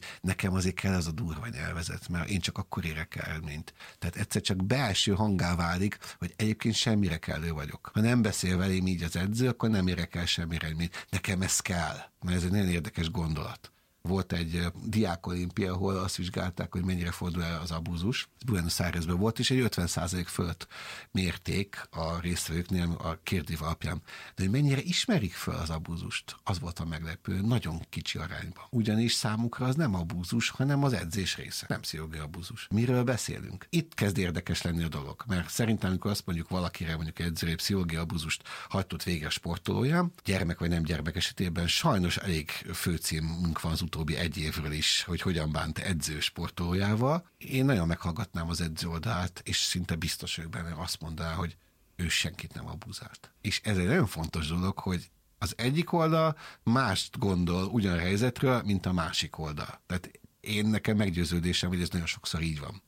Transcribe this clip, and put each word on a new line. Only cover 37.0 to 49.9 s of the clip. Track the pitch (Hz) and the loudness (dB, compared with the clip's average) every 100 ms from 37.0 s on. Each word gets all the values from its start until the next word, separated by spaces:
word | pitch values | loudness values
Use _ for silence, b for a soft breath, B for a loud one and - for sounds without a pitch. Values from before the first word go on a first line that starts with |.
| 80 - | -4 -2
edzőre, | 87 80 85 82 | -2 0 -2 0
pszichológiai | - 98 87 80 | 0 2 0 -2
abúzust | 82 85 78 - - B B | -2 -2 -2 -4 -6 B B
hajtott | 95 92 80 | -2 -2 -4
végre | - 85 78 | -2 -2 -2
a | |
sportolóján, | - 85 87 - 98 123 170 175 - | -4 -4 -4 0 2 4 4 2 0
gyermek | - 95 85 85 | 0 0 2 0
vagy | 85 | 2
nem | 85 | 2
gyermek | 78 80 78 90 | 2 0 -2 -2
esetében, | - - 90 82 85 | -2 0 0 0 2
sajnos | - 165 107 87 - | 4 4 4 4 2
elég | 101 80 76 - - | 0 0 -2 -6 -6
főcímünk | 85 - 82 - 80 80 85 87 78 | -2 0 0 0 0 0 0 0 0
van | 85 | 0
az | 82 | 0
utóbbi | 82 78 78 76 | -2 -2 -2 0
egy | 85 - | -2 -2
évről | 76 76 76 | -2 -2 -2
is, | 76 - - - | 0 2 2 0
hogy | 85 | 0
hogyan | 98 82 78 | 0 0 0
bánt | 78 78 78 | 0 -2 -4
edző | - 85 71 76 | -2 -2 -2 -2
sportolójával. | - - 85 - 87 90 98 107 127 165 - - | -2 -2 -6 -2 0 2 2 2 2 0 -2 -14
Én | - 135 135 | -2 2 4
nagyon | 117 82 | 4 4
meghallgatnám | 85 - 82 104 85 82 | 2 0 -2 -4 -4 -2
az | 82 | -2
edző | 85 78 87 | -2 -2 -4
oldalát, | 82 95 87 90 - - | -2 -2 0 -2 -4 -4
és | 98 | 0
szinte | - 92 90 | 0 0 -2